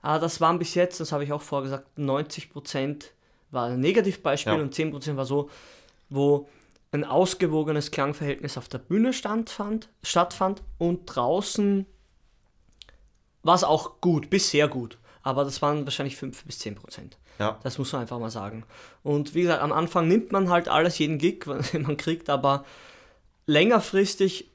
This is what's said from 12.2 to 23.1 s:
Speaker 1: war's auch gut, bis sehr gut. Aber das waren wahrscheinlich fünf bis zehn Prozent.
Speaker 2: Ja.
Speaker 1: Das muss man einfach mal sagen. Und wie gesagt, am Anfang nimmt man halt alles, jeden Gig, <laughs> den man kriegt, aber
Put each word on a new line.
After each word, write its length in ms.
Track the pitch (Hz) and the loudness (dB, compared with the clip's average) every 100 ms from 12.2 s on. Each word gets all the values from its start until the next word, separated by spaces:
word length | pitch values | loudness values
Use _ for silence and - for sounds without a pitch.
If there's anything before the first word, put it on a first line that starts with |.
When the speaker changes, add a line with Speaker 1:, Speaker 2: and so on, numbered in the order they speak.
| _ _ _ _ _ _ - - _ _ _ _ | _ _ _ _ _ _ -20 -20 _ _ _ _
Speaker 1:
war's 220 | - 180 | 4 4
auch 360 | 170 151 - - | 6 2 0 -2
gut, 300 | 180 160 - | 2 2 2
bis 200 | 190 - | 0 2
sehr 180 | 143 147 | 2 2
gut. 300 | 139 120 - _ _ | 0 -10 -14 _ _
Aber 220 | - 131 | -4 -2
das 160 | 139 135 | -2 0
waren 240 | 147 151 | 0 0
wahrscheinlich 320 | 143 - 143 135 | -4 -4 -6 -6
fünf 280 | 135 131 | -12 -12
bis 140 | - - | -14 -10
zehn 160 | - | -10
Prozent. 440 | 101 - - - - _ - | -12 -16 -18 -18 -20 _ -4
Speaker 2:
Ja. 200 | 104 110 | -4 -4
Speaker 1:
Das 160 | 127 127 | -8 -6
muss 140 | 131 | -6
man 100 | 139 | -6
einfach 160 | 117 120 | -6 -8
mal 120 | 113 | -8
sagen. 340 | 113 98 110 113 - - - | -8 -10 -12 -16 -20 -20 -12
Und 320 | 143 147 147 | -2 -2 0
wie 80 | 160 | 0
gesagt, 200 | 175 160 | 2 2
am 100 | 147 | 2
Anfang 360 | 156 170 180 165 | 0 0 2 4
nimmt 240 | 208 220 | 4 4
man 160 | 196 185 | 0 4
halt 180 | 175 170 | 2 4
alles, 300 | - 170 165 | 2 2 2
jeden 200 | 151 156 | 0 2
Gig, 260 | 165 170 - 139 | 0 0 -6 -4
<laughs> 140 | 127 | -2
den 100 | 156 | -2
man 140 | 143 147 | -2 -4
kriegt, 320 | - 165 - | -2 -4 0
aber 340 | 139 135 139 - - - - - | 2 2 0 -2 -20 -20 -20 -20